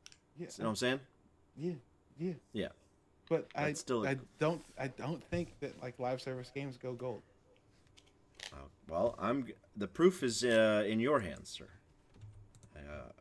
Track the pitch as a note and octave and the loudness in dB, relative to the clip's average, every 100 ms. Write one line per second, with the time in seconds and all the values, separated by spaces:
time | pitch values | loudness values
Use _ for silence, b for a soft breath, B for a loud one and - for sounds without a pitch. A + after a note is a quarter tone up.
0 | - - _ D#3 F3 - A2+ G2+ B2+ C3+ | -20 -20 _ -14 -12 -4 -2 0 0 0
1 | - _ _ _ _ C#3 F3 D3+ - _ | -4 _ _ _ _ -6 -6 -6 -12 _
2 | _ C#3 F3+ D3+ - G#2+ E2+ - _ _ | _ -6 -6 -6 -6 -4 -4 -8 _ _
3 | _ _ - D#3+ - - D3+ C#3+ - A#2+ | _ _ 0 0 0 -2 -2 -2 0 2
4 | A#2+ C3 - - D#3 E3 - - C3+ - | 2 0 -4 0 0 0 -6 -8 -6 -4
5 | C3+ D#3 - F3 E3 - C#3 - B2 B2 | -6 -6 -4 -4 -4 -6 -10 -8 -10 -4
6 | B2 B2+ C3+ B2+ B2 C#3 C#3 B2 B2+ A#2+ | -2 -2 -4 -6 -8 -8 -8 -6 -8 -6
7 | B2+ G#2 - _ _ - _ - - - | -6 -6 -12 _ _ -20 _ -20 -20 -20
8 | - _ - - - C#2+ C#2 - D2+ E2 | -20 _ -20 -14 -14 -12 -16 -18 -4 0
9 | A#2 - G#2 C3+ A2+ - - G#2 G2 - | 0 0 0 0 -4 -10 -14 -8 -4 6
10 | F3+ F3+ B2+ A2 B2 A2+ A2 G#2 G#2 A2 | 6 6 0 2 6 8 8 6 4 2
11 | C3 C#3+ F2 B1+ - - - - - - | 4 4 2 -8 -12 -14 -14 -20 -20 -20
12 | _ - - - - - - D#2 C#2+ D2 | _ -20 -18 -18 -20 -20 -20 -14 -10 -10
13 | A#1+ - | -12 -16